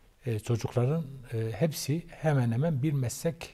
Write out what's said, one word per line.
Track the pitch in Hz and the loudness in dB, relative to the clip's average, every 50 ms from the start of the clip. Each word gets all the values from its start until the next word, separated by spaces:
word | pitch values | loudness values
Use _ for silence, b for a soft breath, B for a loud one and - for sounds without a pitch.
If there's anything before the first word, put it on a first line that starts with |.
| b b b b - | b b b b -4
e, | 123 113 104 | -2 -2 -2
çocukların, | - - 120 104 - - - 120 120 131 151 165 160 - - - - - 120 | 0 0 0 0 0 0 0 2 2 2 2 0 -2 -4 -10 -14 -10 -6 -4
e, | 113 113 113 | -2 -2 -2
hepsi | 107 - 165 165 139 - - - 139 170 - | 0 0 0 0 0 -2 -2 -2 -2 -2 -2
hemen | - - - - 156 147 135 120 117 | -8 -8 -2 2 4 4 4 4 4
hemen | 117 123 151 170 160 123 131 | 2 2 2 2 2 2 0
bir | 160 143 | 2 2
meslek | 139 127 113 - - - 165 - - - - | 0 0 -2 -4 -2 -4 -4 -4 -4 -10 -16